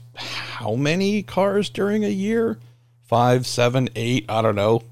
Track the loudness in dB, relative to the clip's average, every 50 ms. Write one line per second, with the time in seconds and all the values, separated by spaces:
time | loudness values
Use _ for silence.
0 | -14 -18 -16 -14 -12 -10 -10 -10 -10 -10 -12 -10 -6 -4 -2 -2 0 0 0 0
1 | 0 0 0 -2 -4 -2 0 0 0 2 2 0 -2 -2 -4 -4 -2 0 0 0
2 | 0 -2 -2 -2 -2 0 0 0 0 -2 -4 -6 -12 -20 _ _ _ _ _ _
3 | _ 0 2 4 4 4 4 2 2 -2 0 2 2 2 2 2 0 0 -2 -4
4 | -2 -2 -2 -2 -2 -2 -2 0 2 2 2 2 2 2 2 2 0 -6